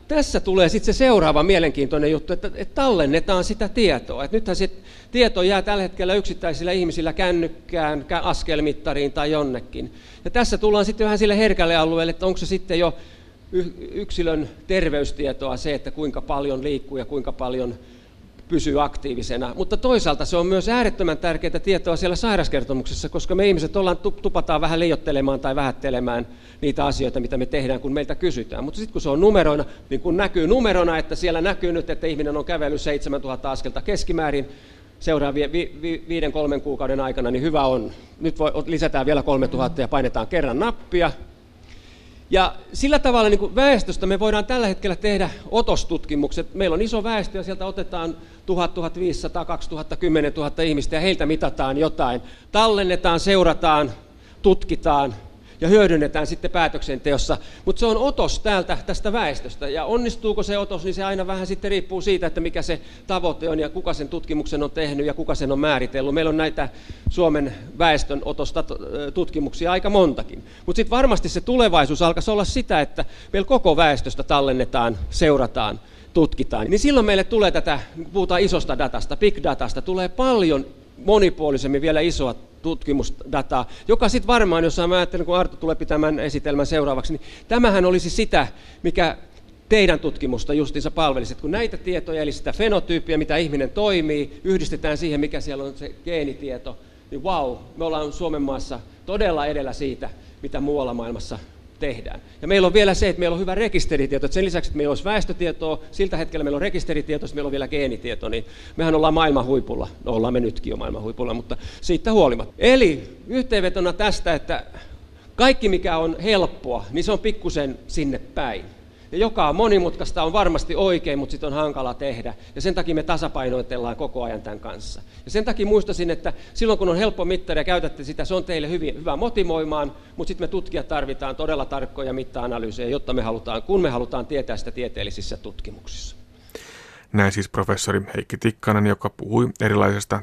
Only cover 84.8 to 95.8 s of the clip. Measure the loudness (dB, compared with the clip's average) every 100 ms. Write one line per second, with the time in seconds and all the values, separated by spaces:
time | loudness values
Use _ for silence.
84.8 | 2 2 2 0 0 2 0 -2 -2 -2
85.8 | 0 2 2 0 -2 -4 -2 0 2 2
86.8 | 0 0 -2 -4 -8 -14 0 4 6 6
87.8 | 4 4 0 0 2 2 2 -4 -20 -6
88.8 | -2 0 0 -2 -12 -20 -20 -10 2 4
89.8 | 6 4 0 -4 -4 -2 -2 0 0 -2
90.8 | -4 0 0 0 -4 -6 -4 -2 -2 -4
91.8 | -4 -6 -4 -4 -4 -4 -4 0 2 2
92.8 | 0 -2 0 -2 0 0 0 -2 -2 0
93.8 | 0 2 0 -2 -4 -6 -2 0 0 -2
94.8 | -2 -2 -2 -2 -2 -4 -6 -6 -8 -10